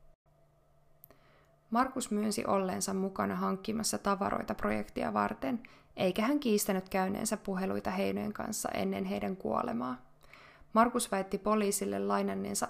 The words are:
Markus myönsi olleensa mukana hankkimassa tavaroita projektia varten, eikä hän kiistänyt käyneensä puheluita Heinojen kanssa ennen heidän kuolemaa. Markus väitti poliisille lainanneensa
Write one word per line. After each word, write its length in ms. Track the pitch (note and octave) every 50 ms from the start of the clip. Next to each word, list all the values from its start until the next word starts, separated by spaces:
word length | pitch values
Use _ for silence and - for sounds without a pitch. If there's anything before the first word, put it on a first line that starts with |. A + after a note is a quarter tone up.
| - - - _ _ _ _ _ - _ _ _ _ _ _ _ _ _ - - - - - _ - - - - - _ _ _ _ -
Markus 420 | A3 A3+ C4 C4 C4 B3+ A3+ -
myönsi 340 | G#3+ G#3 G#3 G#3+ G3+ - -
olleensa 480 | - - G3 F#3+ F#3 F3+ G3+ F#3+ - G3
mukana 420 | F#3+ F#3+ G3 F#3+ - G#3 G3 G3
hankkimassa 640 | F3+ F#3+ F#3+ G3 F#3+ F#3+ - G#3+ A3 G#3+ - - G#3
tavaroita 580 | - G3+ G3+ F#3 G3 G3+ - - - G#3+ G#3+
projektia 580 | - - G#3 G#3+ G#3 G3+ - - - - - G#3
varten, 500 | G#3 - G3+ G#3+ - - C4 B3+ A3+ - - - - - - -
eikä 260 | - - F#3 F3+ -
hän 180 | A3 A#3 D4 D4
kiistänyt 500 | - A#3+ G#3 G#3 - - G3 F#3 F#3+ -
käyneensä 480 | - F#3+ F#3+ F#3+ G3 - - G#3+ A3 G3+
puheluita 540 | - - F#3+ F#3 F#3+ F#3+ G3 G3+ - -
Heinojen 420 | F#3+ F#3+ G3 G3 F#3+ G3 G#3 G#3 G#3
kanssa 360 | - - - G#3+ - - -
ennen 360 | - - G3 F#3+ G3 G3 G3
heidän 320 | F#3 G3 G3+ G3+ G3+ F#3+ F#3
kuolemaa. 580 | - - - - - B3 A3+ A#3 B3 B3 B3 B3 - - - - - - - - - - - - - - -
Markus 380 | A3 A3+ B3 A#3+ A#3+ A#3 -
väitti 260 | - G3 F#3+ F#3+ - G3
poliisille 640 | - G#3+ G#3+ G#3+ G#3 G3 G3+ - G3+ G3 G3 G3
lainanneensa 680 | G3 G3+ G3+ G3+ G3+ G3 G3 G3 F#3+ G3+ G3+ - - -